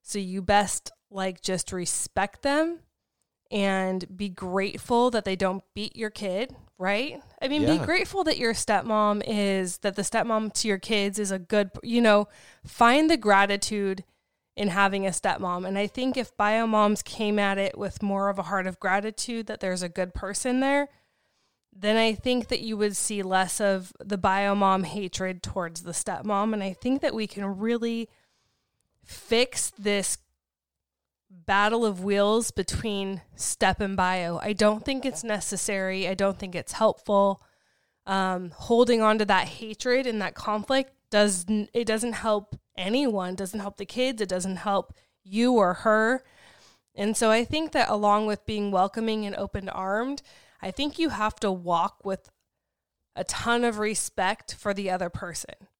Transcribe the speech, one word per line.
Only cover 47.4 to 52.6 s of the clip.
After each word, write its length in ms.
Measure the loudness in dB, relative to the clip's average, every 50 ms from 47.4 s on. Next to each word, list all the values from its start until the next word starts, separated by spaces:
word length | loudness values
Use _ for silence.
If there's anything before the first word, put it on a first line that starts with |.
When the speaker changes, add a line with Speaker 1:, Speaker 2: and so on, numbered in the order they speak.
| 2
Speaker 1:
think 280 | 0 -2 -4 -4 0 2
that 160 | 0 2 2
along 360 | 2 2 4 4 4 4 2
with 200 | 0 -4 -4 _
being 240 | -6 -4 -2 -2 0
welcoming 540 | 2 2 2 2 0 -4 -2 -2 -2 -2 -4
and 100 | -6 -6
open-armed, 840 | -6 -6 -6 -6 -8 -8 -6 -6 -6 -2 -2 0 0 0 -2 -6 -8 _ -20 -20 -20 -20 _ _ _
I 100 | -10 -8
think 260 | -4 -4 -4 -4 -2 -2
you 100 | -2 -2
have 260 | 0 0 -2 -2 -2 -2
to 100 | -2 -2
walk 520 | -2 -2 -2 0 2 2 2 0 -4 _ -6
with 260 | -6 -6 -6 _ _ _ _ _ _ _ _